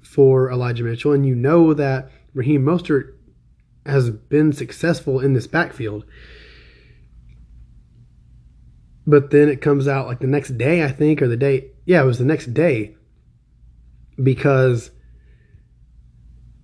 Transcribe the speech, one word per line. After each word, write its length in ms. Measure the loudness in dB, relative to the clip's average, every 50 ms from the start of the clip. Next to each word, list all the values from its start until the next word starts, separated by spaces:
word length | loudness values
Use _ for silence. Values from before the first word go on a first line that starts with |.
| -20
for 480 | -6 0 4 4 4 4 4 0 -2
Elijah 340 | -2 -4 -4 -4 -4 -4 -6
Mitchell, 280 | -6 -6 -4 -2 0 0
and 140 | 2 2
you 80 | 0 0
know 400 | 0 0 2 4 4 4 4 2
that 360 | 2 0 -2 -2 -4 -6 -10 -18 -20 _ _ -8
Raheem 300 | -6 -2 0 0 0 0
Mostert 500 | 0 -2 -2 -2 -2 -2 -2 -2 -6 -16 -20 _ _ _ _ _ _ _ _ _ _ _ _ -8
has 260 | -2 0 0 0 0
been 420 | -4 -8 -8 -2 0 2 2 2 0
successful 680 | -2 -6 -14 -10 -6 -2 -2 -2 -2 -4 -4 -4 -2
in 120 | 0 0 0
this 140 | 0 -2
backfield. 580 | -2 -4 -4 -4 -4 -6 -10 -10 -10 -10 -12 -14 -16 -20 -20 -20 -20 -20 -20 -20 -20 -20 -20 -20 -20 -20 _ _ -20 -20 -20 -20 -20 -20 -20 -20 -20 -20 -20 -20 -20 -20 -20 -20 -20 -20 -20 -20 _ _ -20 -20 _ _ _ -20 _ -20 -20 -20 -20 _ _ -20 -20 -20 -20 -20 -20 _ -8 0
But 240 | 4 4 4 4 4
then 180 | 4 4 4 4
it 120 | 2 0
comes 260 | 0 0 0 0 0
out, 200 | -2 -2 -4 -4
like, 140 | -6 -8 -6
the 60 | -4
next 320 | -2 -2 -2 -4 -6 -6 -4
day, 240 | -2 0 0 0 -2
I 60 | -2
think, 320 | -2 0 0 0 0 0 0
or 60 | -2
the 80 | -2
day, 340 | 0 0 0 0 -2 -4 -8 -20 -10 -2
yeah, 180 | 0 2 2 2
it 40 |
was 120 | 2 0 0
the 60 | -2
next 280 | -2 -2 -2 -4 -6 -4
day, 440 | -2 0 0 0 -2 -4 -8 -12 _ _ _ _ _ _ _ _ _ _ _ _ _ _ -20 -20 -20 -20 -20 -20 -20 -20 -16 -6 0
because, 720 | 0 0 2 2 2 2 2 4 4 2 2 -2 -4 -10 -20 -20 _ -20 -20 -20 _ _ -20 _ _ _ _ -20 _ _ _ _ _ _ _ -20 -20 _ _ -20 -20 -20 -20 -20 -20 -20 -20 -20